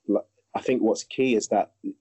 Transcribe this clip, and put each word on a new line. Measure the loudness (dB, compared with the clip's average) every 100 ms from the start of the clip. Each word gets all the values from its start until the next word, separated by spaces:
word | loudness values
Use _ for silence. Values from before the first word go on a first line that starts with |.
| -2
l-, | -2 -2 _ _
I | -6
think | -2 0
what's | 2 0
key | -4 -2 2
is | 2 2
that | 0 0 _ -12 -6